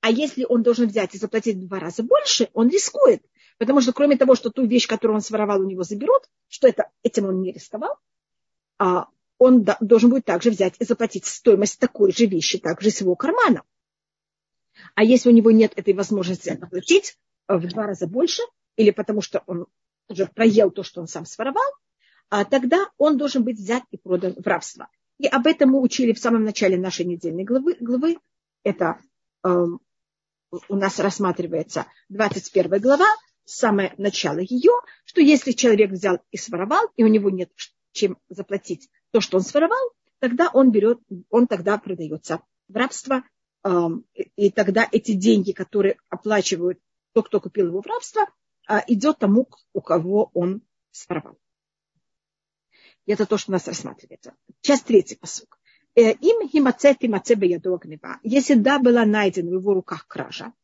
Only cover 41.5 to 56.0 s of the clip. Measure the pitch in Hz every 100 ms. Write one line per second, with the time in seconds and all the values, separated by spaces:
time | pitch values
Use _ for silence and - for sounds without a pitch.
41.5 | 202 175 214 - 180 160 156 - - _
42.5 | _ _ 196 262 - - 262 254 _ _
43.5 | _ 202 180 170 165 - - - - 202
44.5 | 196 196 196 226 226 - 196 196 214 190
45.5 | 190 185 208 196 196 _ 180 214 208 185
46.5 | 175 175 175 _ _ _ - - 208 -
47.5 | 208 180 180 226 466 - 440 403 _ _
48.5 | _ _ 208 - 226 254 - 196 208 262
49.5 | _ _ 196 - 165 165 202 208 - 175
50.5 | 202 _ _ _ - - 170 - - _
51.5 | _ _ _ _ _ _ _ _ _ _
52.5 | _ _ _ _ _ - 208 208 214 -
53.5 | 190 - - - - _ - - _ _
54.5 | _ - 277 - 226 - - - - -
55.5 | _ _ _ _ -